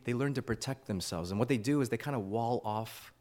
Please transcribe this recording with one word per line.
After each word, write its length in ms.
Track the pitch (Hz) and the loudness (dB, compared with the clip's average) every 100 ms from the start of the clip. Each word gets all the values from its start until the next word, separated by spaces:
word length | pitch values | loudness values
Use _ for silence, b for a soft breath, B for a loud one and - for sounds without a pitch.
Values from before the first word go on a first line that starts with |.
they 100 | 127 | -2
learn 180 | 123 139 | 2 2
to 80 | 127 | 0
protect 460 | - 110 135 131 - | -2 -2 -2 -4 -2
themselves. 440 | 95 - 87 87 | -2 -2 -2 -2
And 80 | 101 | 0
what 120 | 120 | 4
they 80 | 123 | 4
do 240 | 113 147 | 4 2
is 80 | 123 | 2
they 80 | 113 | 0
kinda 200 | 147 131 | -2 -4
wall 440 | 95 113 117 123 | -2 0 2 0
off 480 | 107 107 113 - - - | 0 -2 -4 -10 -18 -20